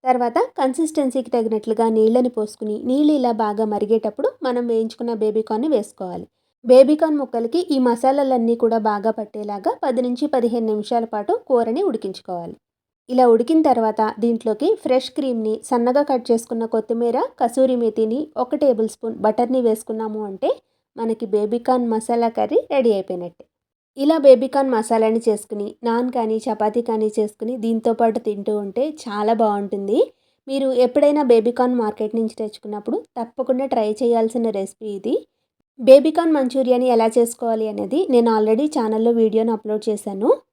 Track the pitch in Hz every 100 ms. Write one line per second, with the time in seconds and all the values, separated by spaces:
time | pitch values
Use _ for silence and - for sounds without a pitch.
0 | 254 247 240 262 494 - 269 254 320 311
1 | 269 262 247 240 220 220 220 220 226 220
2 | 220 240 247 233 214 - 214 214 247 269
3 | 302 302 247 226 214 208 220 208 208 226
4 | 220 - 494 - 440 247 240 226 226 -
5 | 233 220 214 214 220 - 311 254 208 _
6 | 185 175 - _ _ _ 240 254 269 302
7 | 320 294 262 233 233 330 359 269 247 233
8 | 262 277 269 254 233 233 226 226 214 208
9 | 220 220 208 214 208 202 302 508 285 240
10 | 247 247 294 262 233 233 220 214 208 240
11 | 226 214 202 466 - 247 226 247 392 220
12 | 196 190 - 180 170 - _ _ _ _
13 | - 247 247 226 240 320 311 233 220 214
14 | 214 214 233 226 226 214 311 453 320 254
15 | 254 - 269 233 214 220 - 240 240 262
16 | 285 254 247 226 - 226 226 226 214 233
17 | 233 240 494 _ 240 240 262 247 233 220
18 | 220 247 302 - 247 302 285 220 220 -
19 | 226 226 214 220 240 254 233 220 - 220
20 | 220 214 208 196 294 554 _ _ _ -
21 | 226 220 185 208 208 233 240 254 240 220
22 | 226 233 233 226 208 349 - 285 233 202
23 | 190 180 175 _ - _ _ _ _ -
24 | 277 320 277 254 269 277 269 233 226 226
25 | 220 226 226 208 - 208 202 - 233 233
26 | 254 247 220 220 247 214 214 226 233 220
27 | 214 214 214 - 220 247 226 226 233 226
28 | 233 220 220 202 202 208 202 214 294 311
29 | 240 208 208 226 214 202 202 202 196 254
30 | 523 _ _ _ - 269 269 247 247 262
31 | 294 294 269 233 220 240 247 247 214 208
32 | 214 226 220 - 214 208 214 208 208 381
33 | 480 - 233 - 262 254 269 262 214 214
34 | 240 233 226 240 226 202 196 - 220 202
35 | 220 392 - _ _ _ _ - 240 269
36 | 294 320 339 302 254 262 254 247 254 233
37 | 226 233 233 - 233 220 220 208 202 294
38 | 381 247 233 220 214 220 302 302 220 220
39 | 233 233 220 220 226 220 220 214 214 208
40 | - 196 240 539 _